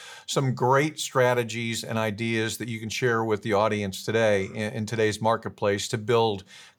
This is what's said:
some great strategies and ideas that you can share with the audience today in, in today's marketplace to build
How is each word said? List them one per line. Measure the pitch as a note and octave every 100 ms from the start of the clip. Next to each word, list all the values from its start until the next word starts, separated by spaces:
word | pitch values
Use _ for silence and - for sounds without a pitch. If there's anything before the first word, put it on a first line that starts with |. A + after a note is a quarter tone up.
| - - -
some | - C3+ A2+
great | B2 C#3 D#3 D#3
strategies | - C3+ B2 B2 A2+ A2+ A#2 A2+
and | A#2+ A2+
ideas | A2 G#2 A2+ A2+ A2 G#2+
that | A2+
you | A2+
can | A2
share | - B2+ A2+
with | A2+ G#2
the | A2+
audience | G2 A2 G#2+ G2 F#2
today | - A2 A2 G2+ F#2+
in, | A2+ G#2+
in | A2+ G#2
today's | A2+ G#2+ G#2+
marketplace | A2 A2+ - - G#2 G2+ -
to | A2+
build | G#2+ A#2 A#2 G2 - - -